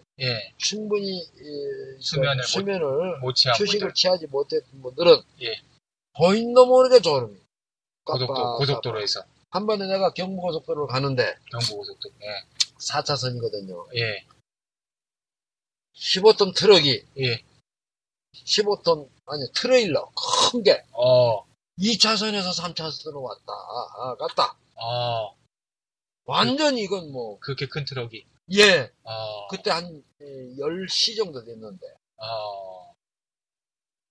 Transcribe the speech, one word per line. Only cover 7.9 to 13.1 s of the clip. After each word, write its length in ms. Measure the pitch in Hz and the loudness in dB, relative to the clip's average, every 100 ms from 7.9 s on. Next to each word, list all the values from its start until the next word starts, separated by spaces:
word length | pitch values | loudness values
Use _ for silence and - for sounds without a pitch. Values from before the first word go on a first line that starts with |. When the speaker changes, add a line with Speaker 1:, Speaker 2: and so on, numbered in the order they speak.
| _ - | _ -4
Speaker 1:
고속도-, 200 | 135 127 | -2 -2
Speaker 2:
깜빡깜빡. 260 | 131 123 117 | -2 -2 0
Speaker 1:
고속도로에서. 600 | 139 120 123 110 101 101 - _ _ | 0 -2 -4 -4 -4 -6 -10 _ _
Speaker 2:
한 160 | 185 214 | -4 -2
번에 200 | 208 190 | -2 0
내가 240 | 190 185 | 0 0
경부고속도로를 720 | - 185 185 175 160 - 151 139 | -2 -6 -6 -4 -4 -6 -6 -4
가는데, 460 | 131 139 123 104 - - | -2 0 0 0 -4 -10
Speaker 1:
경부고속도로. 640 | 120 117 - - - - - | -6 -6 -6 -12 -16 -20 -16
예. 380 | 107 101 - - - - | -12 -12 -8 -6 -6 -8
Speaker 2:
사 240 | - 143 | -6 -4
차선이거든요. 800 | 147 | -2